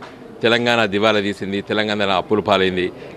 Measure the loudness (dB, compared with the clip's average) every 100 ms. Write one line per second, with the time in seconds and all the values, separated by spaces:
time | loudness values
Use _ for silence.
0 | -10 -18 -20 -2 2 2 2 2 2 2
1 | 2 2 0 -4 -6 -6 -2 -2 -2 0
2 | 0 0 0 0 2 2 2 0 -4 -6
3 | -16